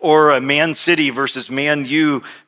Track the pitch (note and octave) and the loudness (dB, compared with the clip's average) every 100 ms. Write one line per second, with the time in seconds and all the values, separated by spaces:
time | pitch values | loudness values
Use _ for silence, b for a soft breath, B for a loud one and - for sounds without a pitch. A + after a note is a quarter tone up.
0 | D#3 D#3 D3+ C3+ C3 C#3+ E3 D3+ - E3+ | 2 4 4 2 0 0 0 -2 0 0
1 | D3 B2+ C#3 - A2+ C3 D3 D3 C3+ D3+ | 0 -2 -4 -6 -8 -4 -2 -2 -2 0
2 | D#3 C#3 B B | 0 -2 B B